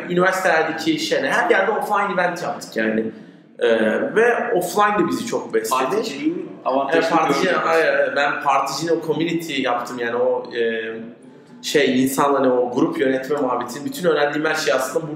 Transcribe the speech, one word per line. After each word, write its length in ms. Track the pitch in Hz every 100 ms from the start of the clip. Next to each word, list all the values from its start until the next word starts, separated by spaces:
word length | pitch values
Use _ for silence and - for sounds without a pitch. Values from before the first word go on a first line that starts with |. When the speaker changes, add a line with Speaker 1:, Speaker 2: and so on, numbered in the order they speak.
| -
Speaker 1:
üniversitelerdeki 880 | 175 185 180 180 160 151 156 165 151
şeyler, 300 | - 151 131
her 220 | 208 240
yerde 200 | 202 226
offline 440 | 196 - 202 202
event 280 | 180 175 170
yaptık 340 | 131 101 - 113
yani. 280 | 110 110 113 - - - - -
Ee, 100 | 117 113 107 - - 202
ve 360 | 240 226 -
offline 440 | 180 170 202 208 196
de 100 | 160
bizi 180 | - -
çok 280 | 123 -
besledi. 300 | 110 110 127 -
Speaker 2:
Particiliğin 580 | 202 - 135 156 185 170 -
avantajını 380 | 123 135 135 165
Speaker 1:
Evet, 80 | 160
partici-, 320 | 165 165 170
Speaker 2:
gördük. 160 | 180 165
Speaker 1:
hayır, 480 | 160 165 151 139 135 131
ben 260 | 143 143
particinin 580 | 143 139 139 147 165 160
o 60 | 160
community 560 | 151 170 170 165 139
yaptım 360 | 127 120 - 127
yani 180 | 120 120
o, 340 | 127 123 - 120
e, 380 | 113 113 113 113 117 - - - - -
şey, 400 | - 156 131 127
insan 320 | 131 - 143
hani 140 | 135 131
o 180 | 123 120
grup 240 | - 156 -
yönetme 360 | 131 131 131 143
muhabbetini, 480 | 127 117 113 147
bütün 200 | 139 147 175
öğrendiğim 380 | 147 143 147 156
her 60 |
şeyi 200 | 151 147
aslında 320 | 131 - 165 151